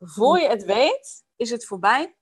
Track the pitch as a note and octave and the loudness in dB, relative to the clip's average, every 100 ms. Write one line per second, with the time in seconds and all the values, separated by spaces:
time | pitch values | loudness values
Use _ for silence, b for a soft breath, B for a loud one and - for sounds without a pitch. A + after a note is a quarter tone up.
0 | F3+ F3 B3 F4 D#4 A3 F#3 G#3 D4 C5+ | -16 0 2 4 2 0 -2 2 2 0
1 | - - _ - A#3 A#3 - G3 G3 B3+ | -8 -20 _ -8 -6 -6 -10 -2 0 0
2 | E4 _ | -2 _